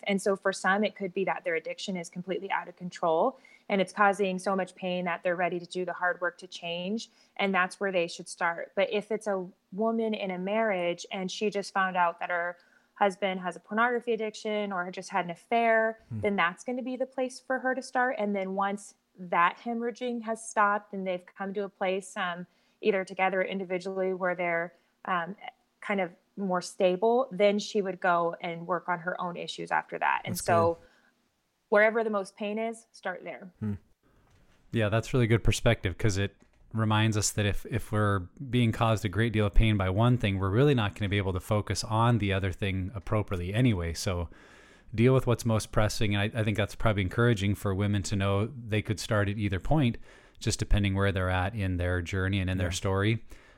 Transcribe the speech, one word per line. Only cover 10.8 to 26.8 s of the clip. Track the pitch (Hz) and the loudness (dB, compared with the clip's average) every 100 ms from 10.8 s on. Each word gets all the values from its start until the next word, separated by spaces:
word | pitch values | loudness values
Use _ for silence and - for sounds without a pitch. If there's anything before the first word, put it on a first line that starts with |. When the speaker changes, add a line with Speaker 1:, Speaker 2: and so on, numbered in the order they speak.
| 175 175 - | -2 -4 -6
Speaker 1:
and | 202 185 | -6 -6
she | - 214 | -2 -2
just | 202 190 196 | -2 -4 -2
found | 190 185 | 0 2
out | 175 170 | 0 0
that | 180 | -4
her | 175 175 175 _ _ _ - | -2 -4 -8 _ _ _ 0
husband | 202 185 196 185 | 0 0 -2 -2
has | 180 175 | -6 -8
a | |
pornography | - 208 240 240 233 | -4 0 2 0 -2
addiction | 220 220 - 220 208 202 | -2 -4 -6 -4 -2 -2
or | 185 180 | -4 -4
just | 185 180 | -8 -4
had | 196 175 | -2 -2
an | |
affair, | 165 - 233 226 226 220 220 - | -6 -2 2 4 4 2 -2 -8
Speaker 2:
Hmm. | 220 | -4
Speaker 1:
then | 208 196 | 0 2
that's | 170 185 | 0 0
gonna | - 247 | -8 -6
be | 247 254 | -6 -6
the | 262 | -6
place | - 254 262 | -4 -6 -6
for | - 262 | -4 -2
her | 254 254 | -2 -2
to | |
start. | 254 254 247 - | -2 0 0 0
And | 208 202 | -2 -2
then | 190 196 | -2 -2
once | 196 202 - - _ - | -2 -4 -10 -20 _ -16
that | 180 180 175 - | -2 2 2 2
hemorrhaging | 233 233 233 220 247 240 | -6 -4 -6 -6 -6 -6
has | 220 226 - | -6 -8 -2
stopped | 226 202 208 208 | 2 4 2 -4
and | 202 190 | -6 -4
they've | 180 180 - | -4 -8 -10
come | 196 196 | -8 -6
to | |
a | 196 | -6
place, | - 190 190 190 214 | -4 -2 -2 -4 -6
um, | 180 175 180 _ _ _ | -6 -6 -12 _ _ _
either | 214 196 | 0 0
together | 185 185 190 190 | 0 0 2 2
or | |
individually, | 185 196 180 185 185 190 185 | 0 -2 -2 -4 -4 -2 -2
where | 185 180 175 | 0 -2 0
they're, | 175 170 175 _ _ _ - | 0 -2 -4 _ _ _ -4
um, | 175 170 202 - - _ - | -4 -4 -10 -16 -18 _ -10
kind | - 202 | -4 -2
of | 175 180 _ - | -2 -6 _ -6
more | 196 180 | -2 -2
stable, | 180 - | -2 2